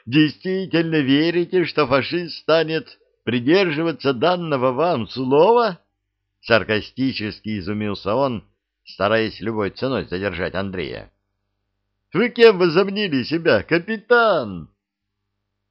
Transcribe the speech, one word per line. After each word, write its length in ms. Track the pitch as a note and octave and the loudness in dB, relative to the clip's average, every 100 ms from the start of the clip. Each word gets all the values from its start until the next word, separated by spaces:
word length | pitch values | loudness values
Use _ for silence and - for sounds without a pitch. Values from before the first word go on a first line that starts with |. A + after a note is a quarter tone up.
| A2 | -2
действительно 920 | C#3+ D3+ - F#3 F#3+ F3+ E3 E3 D#3 | 2 2 -2 -4 -4 -2 -2 0 0
верите, 680 | C3 C#3 E3 E3+ E3+ F#3 D#3 | 2 2 2 0 0 0 0
что 220 | - C#3 | 0 0
фашист 500 | C3+ A#2+ E3+ E3+ - | 0 0 -4 -6 -6
станет 600 | - D#3+ D#3+ D#3+ - - _ _ | 0 2 2 -4 -8 -16 _ _
придерживаться 920 | - A#2+ A#2+ F#3+ F#3 D3 E3 D3 C#3 | -4 0 2 2 2 0 -4 -2 -2
данного 580 | B2 D#3+ F3+ E3 C#3 B2+ | 0 0 0 -2 0 0
вам 360 | B2 E3+ C#3+ G2+ | 0 0 -2 -4
слова?» 720 | B2+ C3 C#3+ F#3+ A#3+ A3+ E3+ _ _ _ _ _ _ | -6 2 4 4 2 0 -4 _ _ _ _ _ _
саркастически 1200 | - A2 F#2 G#2+ - - C3 G#2 G#2 - G#2+ G#2 | 0 0 2 -4 -4 -6 -4 -4 -8 -8 -8 -6
изумился 560 | E2+ G#2+ G#2 G2 F#2+ A#2+ | -6 -4 -4 -4 -2 0
он, 280 | C#3 A2 - _ _ _ | 0 -4 -10 _ _ _
стараясь 560 | - - G2+ A2+ A2 - | -18 -4 0 0 -2 -4
любой 280 | G#2+ G#2+ G2 | -6 -4 -4
ценой 360 | - C3 A#2+ D2+ | -4 -4 -4 -4
задержать 500 | F2+ G2+ E2+ F2 F2+ | -6 -6 -4 -6 -6
Андрея. 560 | G2 F#2 C#2+ A#1 G#2 _ _ _ _ _ _ _ _ _ _ | -6 -8 -8 -10 -14 _ _ _ _ _ _ _ _ _ _
«Вы 160 | D#3+ A#3+ | -2 -2
кем 280 | A#3 A3+ F#3 | 6 6 6
возомнили 640 | F3+ D#3 G3 G3 G3+ C3+ | 4 2 0 -2 -2 -2
себя, 400 | - D#3+ D#3+ A2+ | -2 0 2 2
капитан?» 1080 | - E3 F#3 A3 - A#3+ A3+ E3+ A2 F2+ D2 _ _ _ _ _ _ _ _ _ _ | 2 -2 -2 -6 2 4 4 2 -2 -8 -12 _ _ _ _ _ _ _ _ _ _